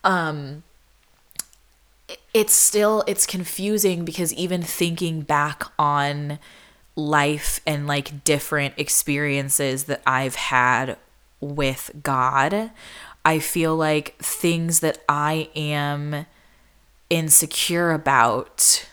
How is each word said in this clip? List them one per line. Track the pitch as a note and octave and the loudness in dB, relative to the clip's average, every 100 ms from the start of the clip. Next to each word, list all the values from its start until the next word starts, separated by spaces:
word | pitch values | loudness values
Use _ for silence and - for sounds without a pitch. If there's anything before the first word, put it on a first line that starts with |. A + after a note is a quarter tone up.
um, | G3 F#3 D#3+ D3+ C#3 D3 _ _ _ _ _ _ _ - - _ _ _ _ _ - | 2 2 0 -4 -10 -14 _ _ _ _ _ _ _ -14 -14 _ _ _ _ _ -20
i-, | - _ | -20 _
it's | A3 G#3+ | 0 4
still, | - - G#3 G#3 G#3+ G3 | 4 4 4 2 2 0
it's | F#3+ - | -2 -2
confusing | F3+ E3+ - G3+ G#3+ G#3 E3+ | -4 -6 -6 -2 2 2 0
because | E3+ F3 E3 | -4 -4 -4
even | - F3 F3+ | -2 -2 -2
thinking | E3 - E3+ E3 E3+ D#3+ | -4 -2 -2 0 -2 -4
back | D3 D3 D3 D3 - - | 0 0 0 -4 -8 -2
on | D3+ C#3+ C#3+ D3 D3 D3 - - - _ _ | 0 0 -2 -4 -6 -10 -14 -20 -20 _ _
life | - D3+ D3+ C#3+ D3 - - - | -6 0 2 2 0 -2 -4 -4
and, | D3 C#3+ | -4 -2
like, | C#3+ C#3 C#3+ | -2 -4 -4
different | - C#3+ - D3+ C#3 - | 0 0 0 -2 -2 -4
experiences | C#3+ - - C#3+ D3 C#3 C#3 C#3 C#3 C3+ | -2 -2 0 -2 0 -2 -2 0 0 -2
that | C#3+ C#3 B2 | -4 -2 0
I've | C3 C3+ - | 0 -2 -4
had | - C3 B2 A#2+ B2+ - _ _ _ _ | 0 2 4 2 -2 -8 _ _ _ _
with | C#3+ C#3+ C#3 C3 - D3+ | -8 -2 -2 -2 -10 -8
God, | C#3+ C3+ B2+ C3+ C#3+ G3+ A3+ - - - - - | -2 2 2 2 2 0 -4 -12 -20 -20 -20 0
I | D#3 D#3+ | 2 2
feel | D3+ E3+ D#3+ | 0 0 0
like | D#3+ D#3 D3+ D3+ - | 2 2 0 -2 -10
things | - - F3 E3+ E3 D#3+ | -8 -2 0 0 0 2
that | D#3+ - - | 0 0 -2
I | D3 D3+ D#3+ - D3+ | 0 0 -2 -6 -6
am | D3+ D3 C#3+ D3 D3 D3 D#3 _ _ _ _ _ _ _ _ | -4 -2 -2 -4 -6 -8 -10 _ _ _ _ _ _ _ _
insecure | E3 D#3+ - D#3 - - E3+ F3 | -2 4 2 2 -2 0 2 2
about | D#3 C#3+ C3+ A#2 A2+ - - - - - | 2 4 6 6 2 -4 0 2 2 -2